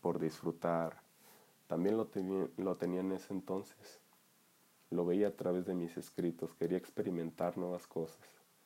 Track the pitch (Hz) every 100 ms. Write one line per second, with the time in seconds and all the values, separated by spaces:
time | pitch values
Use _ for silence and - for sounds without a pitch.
0 | 87 82 80 - 82 82 87 85 82 -
1 | - _ - - - _ - 82 95 110
2 | 107 104 92 95 85 - 95 87 87 90
3 | 92 92 - 98 - 95 101 - - -
4 | _ _ _ _ _ _ _ _ _ 87
5 | 87 92 101 98 90 90 90 90 85 -
6 | - - 87 82 80 - 85 90 - -
7 | 104 87 82 - 87 90 90 87 - -
8 | 80 - - - _ _